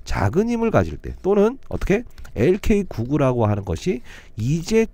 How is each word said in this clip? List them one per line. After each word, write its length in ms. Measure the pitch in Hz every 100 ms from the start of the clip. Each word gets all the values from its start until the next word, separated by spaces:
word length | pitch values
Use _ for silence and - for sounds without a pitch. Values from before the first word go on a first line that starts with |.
작은 440 | - - 98 160 226
힘을 220 | 233 226
가질 280 | 113 82 69
때, 160 | 62 -
또는 380 | 185 208 214 269 -
어떻게? 360 | 90 - 208 - - - -
엘케이 480 | 131 185 - 101
구구라고 640 | 95 - 120 147 135 123 107
하는 180 | 101
것이 380 | 98 - 175 233 - - - -
이제 500 | 120 165 170 220 220